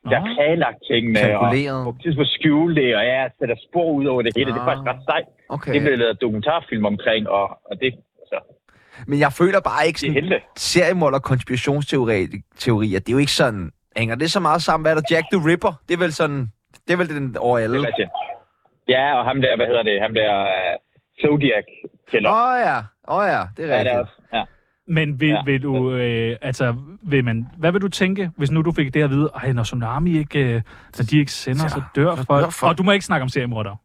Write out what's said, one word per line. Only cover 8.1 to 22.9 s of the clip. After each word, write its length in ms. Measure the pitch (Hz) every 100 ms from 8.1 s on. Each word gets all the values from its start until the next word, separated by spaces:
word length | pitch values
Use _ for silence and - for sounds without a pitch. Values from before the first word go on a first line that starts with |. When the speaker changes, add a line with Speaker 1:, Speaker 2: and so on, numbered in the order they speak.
| _
Speaker 1:
altså. 180 | - - - _ _ _ _ - 123
Speaker 3:
Men 120 | 143
jeg 120 | 143 131
føler 180 | 180 196 165
bare 160 | 123 160
ikke 100 | 160
Speaker 1:
Det 60 |
er 40 | 165
Speaker 3:
sådan 100 | 147
Speaker 1:
heldigt. 200 | 160 - - -
Speaker 3:
seriemorder 640 | - - 170 180 151 135
konspirationsteorier. 1800 | - 131 - 127 143 143 143 143 117 107 90 101 - - - 107 107 95
Det 100 | -
er 40 |
jo 40 | 127
ikke 140 | 143
sådan, 400 | - 143 104 82 _ _ -
hænger 180 | 113 120
det 160 | 160
så 80 | 202
meget 220 | 165 165
sammen? 220 | 160 160
Hvad 80 | 156
er 40 | 156
der? 100 | 156
Jack 140 | 165 165
the 100 | 196 156
Ripper? 240 | 175 202 160 -
Det 60 |
er 60 | 175
vel 140 | 175
sådan, 260 | 151 156 143 120 - _ _ -
det 60 |
er 40 | 175
vel 120 | 175
den 260 | 147 135 110
over 180 | 120 120
alle. 180 | 110 131
Speaker 1:
Det 60 |
er 40 | 147
rigtigt. 220 | - - - - - _ _ _ _ -
Ja, 240 | 127 139 135
og 60 | 117
ham 160 | 135
der, 140 | 127 110
hvad 100 | 113
hedder 160 | 120
det? 180 | 110 101
Ham 120 | 110
der, 280 | 113 107 101
øh, 340 | 98 92 92 87 _ _ _ -
Zodiac 420 | 151 147 143 107 98 - - _ _
killer. 180 | 113 107
Speaker 3:
Åh 260 | 214 247 254 208
ja, 100 | 131 107